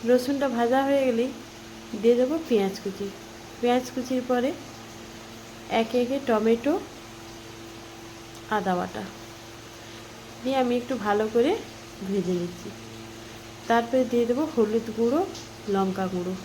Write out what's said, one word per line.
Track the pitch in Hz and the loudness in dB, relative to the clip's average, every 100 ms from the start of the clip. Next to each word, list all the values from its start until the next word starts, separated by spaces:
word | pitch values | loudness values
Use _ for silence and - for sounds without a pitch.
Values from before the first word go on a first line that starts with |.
| 233 | 6
রসুনটা | 247 247 277 277 233 | 4 4 0 2 2
ভাজা | 233 262 269 | 4 4 6
হয়ে | 277 262 | 4 4
গেলেই | 226 254 - - - - - - 220 | 4 0 -2 -14 -16 -16 -16 -10 2
দিয়ে | 226 240 | 6 6
দেব | 254 320 320 | 4 2 2
পেঁয়াজ | 226 196 196 | 2 4 -2
কুচি। | 202 190 202 - - - - - | -6 -6 -8 -8 -16 -16 -16 -2
পেঁয়াজ | 240 247 247 | 2 2 2
কুচির | - 247 254 247 | -6 -2 -2 2
পরে | 247 254 - - - - - - - - - - - - 226 | 2 2 -2 -12 -14 -16 -16 -16 -16 -16 -16 -16 -16 -2 0
একে | 226 247 | 2 2
একে | 240 277 269 | 2 0 2
টমেটো, | 220 220 233 277 381 - - - - - - - - - - - - - - - - - 214 | 4 6 4 4 0 -2 -14 -16 -16 -16 -16 -16 -16 -16 -16 -16 -16 -16 -16 -16 -16 -2 0
আদা | 190 180 | 2 0
বাটা | 185 214 190 - - - - - - - - - - - - - | 0 -2 -4 -10 -16 -16 -16 -16 -16 -16 -16 -16 -16 -16 -16 -6
দিয়ে | 247 269 | 0 2
আমি | 247 247 | 4 2
একটু | 240 247 202 | 0 -2 2
ভালো | 208 220 | 4 4
করে | 233 269 440 - - - - 190 | 6 6 4 -2 -14 -14 -10 0
ভেজে | 196 175 180 | 0 2 0
নিচ্ছি। | 175 175 - - - - - - - - - - - | -2 -6 -12 -12 -14 -14 -14 -14 -16 -16 -16 -14 2
তারপরে | 233 233 262 240 | 2 4 2 4
দিয়ে | 240 233 | 4 4
দেব | 247 311 | 2 2
হলুদ | - 208 226 220 214 | 4 4 4 0 0
গুঁড়ো, | 233 294 392 - - - - | 4 4 0 -4 -12 -10 0
লঙ্কা | 196 190 190 185 | 2 2 0 -2
গুঁড়ো। | 180 185 190 | -2 -4 -6